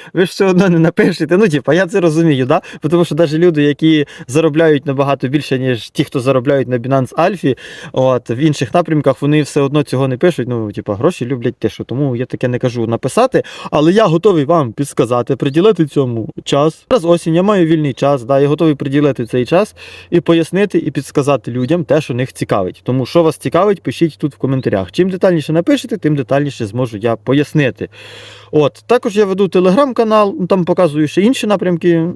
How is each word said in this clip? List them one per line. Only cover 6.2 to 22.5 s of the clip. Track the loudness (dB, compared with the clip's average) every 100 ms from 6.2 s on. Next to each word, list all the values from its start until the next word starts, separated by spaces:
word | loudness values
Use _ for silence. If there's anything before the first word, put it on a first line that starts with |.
| 0 0 2 0 0
на | -4
Binance | 0 -2 0 0
Alpha, | 0 0 -2 -2 -8 -18 -6
от, | 0 2 0 -2
в | 0
інших | 0 0 0
напрямках, | 0 0 0 0 0
вони | 2 2
все | 0 -2
одно | 0 0
цього | 0 -2 -2
не | 0
пишуть. | 0 0 -4
Ну, | -4 -4
типа, | -6 -6 -2
гроші | -2 -2 -6
люблять | -4 -4 -4
те, | -6
що, | -6
тому | -8 -4 -2 -4
я | -6
таке | -4 -4
не | -2
кажу | -2 -2 -2
написати. | -2 -2 0 2 0 -2 -10 -4
Але | 2 4
я | 4 2
готовий | 2 2 2 2
вам | 0 0
підсказати, | -4 -4 -2 0 0 -2 -2
приділити | 0 2 2 0 -2
цьому | 0 -2 -4 -8 -12
час. | -4 0 0 -2 _
Зараз | -2 2
осінь, | 0 2 0
я |
маю | 2 2 2
вільний | 2 0
час, | 0 0 0
да, | 0 2
я | 2
готовий | 2 0 0
приділити | -2 0 0 -2 -4
цей | -2 0
час | 0 0 -8 -20 -20 -2
і | 0
пояснити, | 2 0 0 -2 0 -2
і | -2
підсказати | -6 -4 -2 0 0 -2
людям | -4 -2 -2
те, | 0 0
що | 0
них | -4 -6
цікавить. | -6 -2